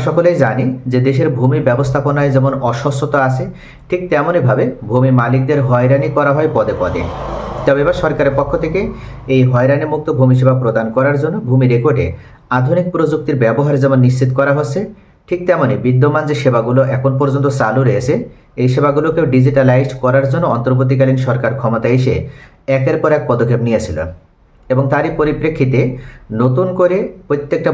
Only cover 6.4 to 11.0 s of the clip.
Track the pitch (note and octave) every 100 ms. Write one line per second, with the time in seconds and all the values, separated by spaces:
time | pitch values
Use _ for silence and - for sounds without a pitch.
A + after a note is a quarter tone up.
6.4 | D#3 A#2+ G#2 F#2 F2+ E2+ E2+ - - -
7.4 | - - - C#3 D3 F3+ D#3+ D3 C#3 C3+
8.4 | C#3 E3+ D#3+ E3+ A3+ - - - - C3
9.4 | B2+ B2+ C3 C#3+ D#3 D#3 D3+ C3 C3 B2+
10.4 | B2+ B2+ A#2 A2+ A2+ A#2+